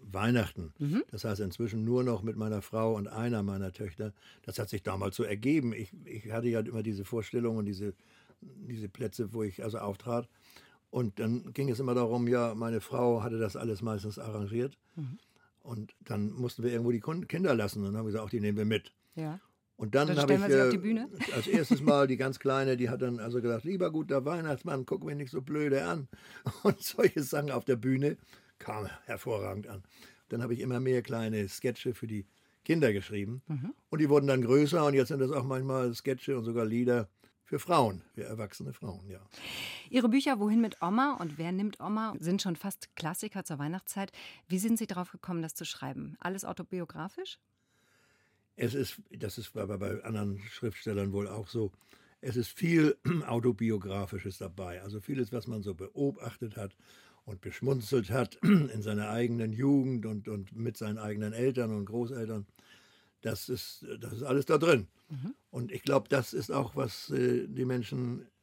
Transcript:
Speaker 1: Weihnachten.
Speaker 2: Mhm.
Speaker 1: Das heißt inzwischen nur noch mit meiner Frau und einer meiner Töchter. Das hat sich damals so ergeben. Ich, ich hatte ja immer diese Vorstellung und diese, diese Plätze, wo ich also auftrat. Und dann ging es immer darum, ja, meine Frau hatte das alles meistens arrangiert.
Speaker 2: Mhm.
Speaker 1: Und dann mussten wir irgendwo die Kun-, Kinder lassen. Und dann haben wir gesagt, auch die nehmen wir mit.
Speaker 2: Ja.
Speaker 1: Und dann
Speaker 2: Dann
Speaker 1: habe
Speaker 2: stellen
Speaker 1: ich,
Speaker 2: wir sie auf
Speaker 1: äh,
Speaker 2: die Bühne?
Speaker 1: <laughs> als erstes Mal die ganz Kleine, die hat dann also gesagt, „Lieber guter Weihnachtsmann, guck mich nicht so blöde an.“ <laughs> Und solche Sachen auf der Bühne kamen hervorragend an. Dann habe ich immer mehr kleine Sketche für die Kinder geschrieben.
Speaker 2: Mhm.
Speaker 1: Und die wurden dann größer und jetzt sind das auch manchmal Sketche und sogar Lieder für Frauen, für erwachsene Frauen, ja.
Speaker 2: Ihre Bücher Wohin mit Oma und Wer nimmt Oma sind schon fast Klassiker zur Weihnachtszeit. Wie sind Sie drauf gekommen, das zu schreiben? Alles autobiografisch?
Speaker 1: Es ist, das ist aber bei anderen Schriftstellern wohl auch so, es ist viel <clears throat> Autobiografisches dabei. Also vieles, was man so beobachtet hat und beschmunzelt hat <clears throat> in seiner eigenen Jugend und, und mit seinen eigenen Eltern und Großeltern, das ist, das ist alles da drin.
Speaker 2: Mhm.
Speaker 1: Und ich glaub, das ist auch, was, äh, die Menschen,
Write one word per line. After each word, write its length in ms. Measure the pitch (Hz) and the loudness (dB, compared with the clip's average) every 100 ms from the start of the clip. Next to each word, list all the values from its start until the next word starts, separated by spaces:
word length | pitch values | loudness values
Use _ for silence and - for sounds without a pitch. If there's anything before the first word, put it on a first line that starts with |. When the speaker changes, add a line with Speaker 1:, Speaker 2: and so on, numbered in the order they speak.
Speaker 1:
Weihnachten. 720 | 101 95 110 120 98 - 80 - | -6 0 4 4 4 -2 -10 -4
Speaker 2:
Mhm. 260 | 143 202 440 | 0 0 -2
Speaker 1:
Das 140 | 107 | -4
heißt 160 | 110 98 | -2 -2
inzwischen 440 | 98 - 117 113 | -2 -2 -2 0
nur 180 | 110 123 | 2 2
noch 180 | 127 110 | 2 0
mit 140 | 110 104 | -2 -2
meiner 240 | 107 107 | -2 -2
Frau 340 | - 110 113 107 | -2 0 2 2
und 100 | 101 | -2
einer 340 | 110 120 113 | -2 0 0
meiner 300 | 101 98 95 | 0 -2 -4
Töchter. 400 | - 104 - 107 - - - | -6 -8 -6 -8 -8 -18 -16
Das 160 | - - | -10 -6
hat 100 | 107 | -4
sich 140 | 104 | -4
damals 340 | - 95 98 - | -2 -2 -2 -2
so 60 | |
ergeben. 500 | 110 101 127 156 123 | -2 0 2 2 2
Ich, 200 | 107 107 - | -2 -8 -12
ich 260 | - 110 110 | -14 -12 -6
hatte 160 | 113 120 | -2 0
ja 120 | 113 | 0
immer 220 | 110 113 | 0 -2
diese 220 | 107 98 | -4 -4
Vorstellung 520 | 95 117 104 123 117 113 | -4 -6 -2 -2 0 0
und 80 | 104 | -2
diese, 280 | 95 104 - _ - _ _ | -4 -6 -8 _ -20 _ _
diese 480 | - 135 160 113 104 | -20 -16 -12 -8 -10
Plätze, 440 | - 113 - 107 | -6 -6 -4 -4
wo 100 | 113 | -2
ich 200 | 107 - | -4 -4
also 140 | 113 110 | -6 -4
auftrat. 500 | 104 101 120 120 120 _ - - - _ _ | -4 -4 -2 -2 -2 _ -20 -20 -20 _ _
Und 280 | 131 117 101 | -2 -2 0
dann 340 | 113 120 - | 0 0 -2
ging 160 | 123 139 | -2 0
es 100 | 117 | 0
immer 140 | 131 | 2
darum, 340 | 123 117 120 120 | 2 2 2 4
ja, 260 | 123 117 | 4 2
meine 260 | 110 117 110 | 0 -2 -2
Frau 400 | - 123 123 117 | -2 2 4 4
hatte 160 | 117 113 | 2 0
das 180 | 107 - | -2 -2
alles 240 | 117 101 | -4 -2
meistens 380 | 117 107 107 - | -2 -4 -4 -8
arrangiert. 580 | 113 107 101 117 135 - _ 170 | -6 -4 -2 -2 -2 -6 _ -10
Speaker 2:
Mhm. 220 | 135 180 _ _ _ _ | -10 -10 _ _ _ _
Speaker 1:
Und 320 | - 110 104 - | -12 -10 -10 -12
dann 300 | - 104 104 | -6 -2 -2
mussten 300 | 120 120 - | -2 -4 -2
wir 80 | 120 | 0
irgendwo 180 | 120 120 | 2 2
die 100 | 117 | 0
Kun-, 260 | 156 165 160 | 0 -4 -4
Kinder 280 | 165 185 | 0 2
lassen. 240 | 117 101 107 | 4 2 -2
Und 60 | 98 | -2
dann 100 | 107 | -2
haben 80 | |
wir 40 | 110 | -2
gesagt, 160 | 107 | -4
auch 60 | 104 | -2
die 100 | 117 | -2
nehmen 180 | 104 104 | 0 2
wir 80 | 107 | 2
mit. 260 | 107 - _ _ | 2 -2 _ _
Speaker 2:
Ja. 260 | - 156 175 - _ _ - | -8 -8 -8 -14 _ _ -8
Speaker 1:
Und 200 | 107 131 | 2 4
dann 100 | 151 | 4
Speaker 2:
Dann 120 | 156 | 4
Speaker 1:
habe 160 | 143 | 6
Speaker 2:
stellen 80 | 143 | 6
Speaker 1:
ich, 40 | 202 | 6
Speaker 2:
wir 40 | 135 | 6
sie 60 | |
auf 60 | 127 | 6
Speaker 1:
äh, 20 | |
Speaker 2:
die 80 | 180 | 4
Bühne? 300 | 202 226 269 269 | 2 0 -2 -6
Speaker 1:
<laughs> 140 | - | -4
als 140 | 123 - | -2 2
erstes 320 | 202 143 151 | 4 4 4
Mal 260 | 151 143 135 | 6 6 6
die 100 | 127 | 4
ganz 220 | 135 131 | 0 -2
Kleine, 380 | 135 135 135 123 | 0 2 2 2
die 140 | 120 | 0
hat 120 | 127 | 0
dann 160 | 127 120 | -2 -2
also 240 | 113 123 | -2 0
gesagt, 220 | 120 113 | 0 0
„Lieber 260 | 160 190 175 | -2 0 0
guter 340 | 156 151 139 | 0 0 0
Weihnachtsmann, 640 | 135 170 160 135 170 139 127 | 0 -2 -2 -2 -2 -4 -2
guck 160 | - | -4
mich 140 | 156 143 | -4 -6
nicht 160 | 131 | -6
so 100 | 156 | -6
blöde 420 | 131 151 147 135 | -4 0 2 2
an.“ 220 | 170 170 135 - - - | 2 -2 -6 -14 -20 -12
<laughs> 180 | - - | -8 0
Und 180 | - - | 2 2
solche 440 | - - 190 160 | 0 4 4 4
Sachen 260 | 135 147 147 | -2 -2 0
auf 140 | 123 | 0
der 100 | - | 2
Bühne 420 | 123 127 131 147 - - - _ - | 2 2 2 2 0 -8 -20 _ -14
kamen 280 | - 107 98 - - | -8 -6 -6 -8 -8
hervorragend 600 | 107 135 107 98 98 113 | -6 -2 -2 -2 -4 -8
an. 160 | 101 - - - - - | -12 -14 -20 -20 -20 -6
Dann 160 | 117 | -4
habe 100 | 120 | -2
ich 60 | 117 | -2
immer 180 | 127 123 | -2 0
mehr 240 | 131 127 | 2 2
kleine 460 | 117 117 113 107 98 | 0 -2 0 0 -2
Sketche 440 | - 123 117 131 | -2 -2 -2 -4
für 140 | 113 117 | -4 -6
die 180 | 107 - _ _ _ | -6 -8 _ _ _
Kinder 280 | - 165 131 | 0 4 4
geschrieben. 500 | 101 92 107 101 127 - | 4 -2 -4 -4 -6 -6
Speaker 2:
Mhm. 260 | 147 165 - _ | -6 -6 -10 _
Speaker 1:
Und 100 | 156 | 2
die 80 | 151 | 6
wurden 200 | 147 139 | 6 6
dann 140 | 131 | 4
größer 420 | 117 135 147 170 147 | 8 8 8 6 6
und 80 | |
jetzt 140 | 135 123 | 6 4
sind 100 | 147 | 2
das 140 | 131 | 0
auch 100 | 143 | 0
manchmal 480 | 131 131 135 131 123 | 0 -2 0 0 0
Sketche 460 | 117 139 131 - 127 | 0 -2 -2 -2 -2
und 60 | |
sogar 200 | 113 117 113 | 0 0 2
Lieder 420 | 117 123 120 107 _ _ _ | 4 4 4 2 _ _ _
für 160 | _ 143 | _ -4
Frauen, 440 | - 165 117 92 - | 4 6 6 2 -8
für 80 | - | -10
erwachsene 500 | - 110 104 - 139 | -8 -6 -8 -8 -10
Frauen, 340 | 127 113 98 98 | -8 -10 -10 -12
ja. 100 | 92 - - - - - - - | -16 -18 -16 -12 -10 -10 -12 -2
Speaker 2:
Ihre 180 | 247 233 | 2 4
Bücher 300 | 262 285 233 | 4 4 2
Wohin 220 | 208 226 | 4 4
mit 200 | 220 - | 4 0
Oma 320 | 170 220 285 262 | 0 2 2 0
und 160 | 165 147 | -4 -4
Wer 140 | 165 | -4
nimmt 300 | 185 208 - | -2 -2 -4
Oma 340 | 165 214 220 - | -4 -2 -2 -4
sind 200 | 160 190 | 0 0
schon 140 | 190 | 0
fast 400 | 165 196 - - | -2 -6 -8 -12
Klassiker 500 | - 156 180 214 202 | -8 -6 -4 -6 -8
zur 140 | - 143 | -6 -6
Weihnachtszeit. 540 | 143 185 - 196 196 - - - - | -4 -6 -6 -6 -6 -8 -18 -18 -4
Wie 100 | 180 | -2
sind 180 | 220 226 | 2 0
Sie 80 | 220 | 0
drauf 240 | 180 180 | -6 -8
gekommen, 320 | 180 - 170 | -10 -6 -4
das 120 | 160 - | -6 -8
zu 80 | |
schreiben? 520 | 160 - 135 135 147 156 | -10 -8 -8 -8 -10 -8
Alles 240 | 175 190 | -6 -6
autobiografisch? 920 | - 180 175 185 170 156 190 - 381 - _ _ _ _ _ _ _ _ _ _ _ - | -8 -10 -8 -6 -6 -8 -10 -10 -12 -14 _ _ _ _ _ _ _ _ _ _ _ -4
Speaker 1:
Es 180 | 117 | -2
ist, 280 | 139 120 - - | 0 -2 -6 -16
das 280 | - 104 - | -10 -8 -8
ist 180 | 110 107 | -8 -6
aber 220 | 98 101 | -6 -4
bei 240 | 98 104 | -4 -4
anderen 340 | 113 107 101 98 | -4 -4 -2 -4
Schriftstellern 720 | 110 - 117 - 110 101 98 | -10 -8 -6 -6 -4 -2 0
wohl 160 | 98 101 | -2 -4
auch 200 | 107 104 | -6 -6
so, 240 | 117 101 - _ - _ _ | -4 -4 -6 _ -20 _ _
es 160 | 135 120 | -4 -2
ist 120 | 110 | -2
viel 480 | - 165 165 151 - | 0 4 6 6 4
<clears throat> 220 | 139 170 135 | 0 0 0
Autobiografisches 1120 | 120 123 107 113 107 98 98 95 98 98 - | 2 2 2 2 0 -2 -4 -4 -6 -8 -8
dabei. 420 | 98 92 90 90 | -10 -8 -10 -10
Also 180 | 98 104 | -10 -10
vieles, 320 | - 131 113 | -4 -2 -2
was 140 | 120 117 | -4 -6
man 160 | 110 | -6
so 120 | 101 | -6
beobachtet 840 | 87 98 135 139 - 123 - 113 104 | -6 -8 -2 -2 -2 -8 -8 -8 -8
hat 200 | 98 - - - - _ | -10 -12 -20 -20 -20 _
und 160 | - 98 | -14 -12
beschmunzelt 720 | - - 123 135 107 127 98 | -12 -4 0 0 2 0 2
hat 260 | 127 120 - | 0 -2 2
<clears throat> 60 | |
in 380 | 175 190 135 110 | 6 6 6 -2
seiner 280 | 104 104 107 | -2 -2 0
eigenen 420 | 117 120 117 110 | 0 0 0 -2
Jugend 540 | 110 139 143 131 123 110 | 2 4 4 4 0 -2
und, 220 | 107 107 | -6 -6
und 260 | 107 95 | -6 -6
mit 220 | 113 117 - | -6 -4 -4
seinen 220 | 107 107 | -6 -4
eigenen 340 | 107 107 107 | -4 -4 -4
Eltern 420 | 113 131 123 117 | 0 2 2 0
und 120 | 104 98 | -2 -2
Großeltern, 600 | 117 120 131 110 110 101 _ - - - _ _ _ | -2 -2 -4 -4 -6 -8 _ -20 -20 -20 _ _ _
das 260 | 110 107 - | -6 -4 -4
ist, 380 | 123 - - - 113 | -6 -6 -12 -12 -10
das 120 | 113 | -10
ist 100 | 107 | -6
alles 240 | 139 139 135 | 0 2 4
da 120 | 156 | 6
drin. 280 | 165 135 95 _ - | 8 6 4 _ -12
Speaker 2:
Mhm. 260 | 143 165 285 _ | -8 -6 -8 _
Speaker 1:
Und 220 | 123 120 | -6 -6
ich 100 | 123 | -4
glaub, 260 | - 139 - | 2 2 4
das 240 | 139 - | 0 0
ist 160 | - - | -4 -2
auch, 240 | 139 131 139 | -2 -2 -2
was, 340 | 131 - - | -4 -4 -4
äh, 380 | 139 123 123 - | 0 2 2 -2
die 160 | 131 | -4
Menschen, 600 | 127 127 110 135 123 120 - _ | -2 -2 -4 -4 -4 -6 -10 _